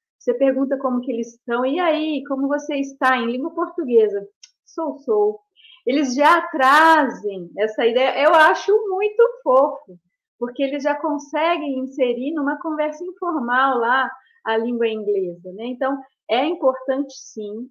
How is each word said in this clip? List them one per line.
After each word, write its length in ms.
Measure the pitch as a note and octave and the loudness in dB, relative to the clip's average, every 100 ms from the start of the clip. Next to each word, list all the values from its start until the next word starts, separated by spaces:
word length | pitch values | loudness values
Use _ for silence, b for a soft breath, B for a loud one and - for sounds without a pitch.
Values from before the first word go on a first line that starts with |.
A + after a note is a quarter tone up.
| _ _ | _ _
Você 160 | - | -2
pergunta 420 | A#3+ C4+ C4 C#4 C4+ | 2 2 2 0 -2
como 220 | C4 B3 | -2 -2
que 120 | B3 | -4
eles 220 | A#3 A#3 | -6 -6
estão, 300 | _ - A#3+ | _ -6 -2
"E 140 | B3+ D#4+ | 0 0
aí, 460 | F4 D4+ D#4 C#4+ | 0 0 -2 -4
como 240 | C#4 C4+ C4+ | -4 -4 -2
você 280 | D4 C#4+ C#4+ | -2 -4 -4
está?" 400 | C#4 - C4 B3+ | -4 -2 0 2
em 140 | A#3 | 0
língua 200 | B3+ D#4+ | -4 -4
portuguesa. 760 | E4 E4+ - C4+ A#3 G#3+ G3+ G3+ _ - _ | -4 -6 -4 2 4 4 0 -8 _ -20 _
"Sou, 340 | _ - D#4 C4+ | _ -8 -6 -6
sou." 420 | - G#3+ G#3 G#3+ _ B B B - | -2 2 2 0 _ B B B -2
Eles 300 | C#4 C4+ B3 | 0 0 2
já 260 | C#4+ E4+ E4 | 4 4 0
trazem 1000 | D4+ C4 D4 D#4+ D#4 C4 F#3+ G3+ F#3+ F3 F#3 | 0 4 6 6 6 2 -2 -8 -8 -10 -4
essa 300 | A3 - A#3 | -2 2 2
ideia, 380 | A#3+ C4 - | 2 2 2
eu 100 | D4 | 4
acho 380 | E4 D#4 F#4 - G#4+ G#4+ | 6 6 4 2 2 2
muito 340 | F#4+ G#4 G#4+ A#4 - | -2 -2 4 2 2
fofo, 520 | D4+ C4 D4+ C#4 - F3+ _ _ _ - | 2 4 4 -2 -14 -20 _ _ _ -10
porque 240 | A#3+ B3 | -10 -4
eles 220 | C4+ C#4+ | -2 -2
já 140 | C#4+ D4 | -2 -2
conseguem 800 | D#4 C#4+ - D4+ D#4+ E4+ D4 C4 | -2 -6 -4 -2 0 0 -2 -6
inserir 560 | C4 D4 B3 A#3 C4+ | -6 -2 -2 0 -4
numa 260 | D#4+ C#4 D4 | -2 -2 -4
conversa 440 | E4 D#4 D4+ D4+ | -6 -4 -4 -6
informal 760 | F4 F4+ F4 D#4 A#3+ B3+ C4+ B3 | -12 -8 -4 -4 0 2 2 2
lá 320 | A#3 C4 B3+ - B B | 2 0 0 -6 B B
a 120 | - A3+ | -4 -2
língua 320 | A#3 A#3+ A3+ | -2 -2 -2
inglesa, 640 | A3 G#3 G3 F3+ E3+ F3+ | -2 -2 -2 -2 -8 -14
né? 120 | F#3+ A#3+ | -12 -10
Então, 300 | B3+ C4+ C#4 B _ - | -4 -4 -4 B _ -4
é 160 | A#3 | 0
importante 720 | D4+ F4 C4 C4 - C4 C#4 | 0 0 0 0 -4 -4 -4
sim, 560 | - - A3+ G#3 G#3+ B3+ | -10 -16 -12 -10 -10 -12